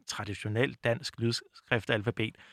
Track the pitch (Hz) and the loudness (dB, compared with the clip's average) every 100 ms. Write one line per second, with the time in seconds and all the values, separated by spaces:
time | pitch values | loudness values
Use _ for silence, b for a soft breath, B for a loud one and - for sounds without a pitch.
0 | - - 104 98 107 107 135 123 120 117 | -10 -8 -6 -6 -2 0 0 0 0 0
1 | - - 117 113 - - _ 120 - 113 | -4 -2 0 0 -6 -20 _ 0 2 2
2 | 104 - 110 - b | 2 0 -4 -4 b